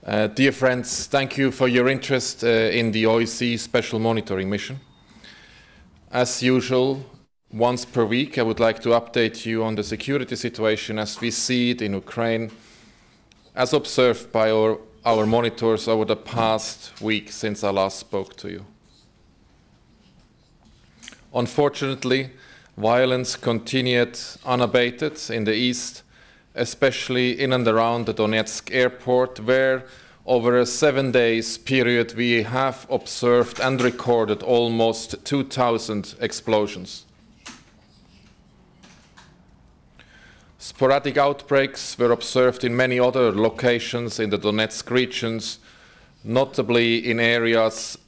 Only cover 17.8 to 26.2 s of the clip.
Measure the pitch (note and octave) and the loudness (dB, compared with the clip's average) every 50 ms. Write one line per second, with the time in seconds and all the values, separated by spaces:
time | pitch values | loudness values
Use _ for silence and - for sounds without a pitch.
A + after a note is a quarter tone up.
17.8 | F#2+ F#2+ - - - _ - G2 F#2+ - - - - F#2 F2+ F2+ G2 - - _ | 0 0 -2 -8 -12 _ -6 -6 -6 -8 -14 -16 -14 -12 -12 -12 -16 -20 -20 _
18.8 | _ _ _ _ _ _ _ _ _ _ _ _ _ _ _ _ _ _ _ _ | _ _ _ _ _ _ _ _ _ _ _ _ _ _ _ _ _ _ _ _
19.8 | _ _ _ _ _ _ _ _ _ _ _ _ _ _ _ _ _ _ _ _ | _ _ _ _ _ _ _ _ _ _ _ _ _ _ _ _ _ _ _ _
20.8 | _ _ _ _ - - - _ _ _ - B2 A#2+ A#2 - - D3 C#3+ C#3+ - | _ _ _ _ -20 -20 -20 _ _ _ -4 -4 -2 -2 0 2 2 2 2 -2
21.8 | C#3+ C3+ C3+ C3 - B2+ B2+ C3+ C3+ C3 - - - - - - - - _ - | -4 -4 -4 -4 -2 0 0 0 -2 -4 -12 -20 -20 -20 -20 -20 -20 -20 _ -2
22.8 | G2+ A2 A#2 B2 C3 C3 B2+ B2+ B2+ - - - - A#2+ A#2 A2+ A#2 - - C3 | 0 2 4 4 4 2 2 0 -2 -4 -8 -4 -2 -2 -2 -2 -2 -2 -2 0
23.8 | B2 B2+ B2 A#2+ A#2+ A#2+ - - - - - - - C3+ B2+ B2 B2 A2 A2 B2 | 0 2 2 2 2 0 -2 -14 -14 -14 -16 -12 -4 -2 0 2 2 4 4 2
24.8 | B2 A#2+ B2 - D#3 D3+ D3 - - - A2+ A2+ G#2+ G#2+ A2 A2 B2 B2 B2 A#2+ | 2 2 -2 -4 -6 -6 -6 -8 -10 -6 -4 -2 0 0 0 2 0 0 -2 -2
25.8 | - - - - - _ _ - | -6 -10 -12 -16 -20 _ _ -20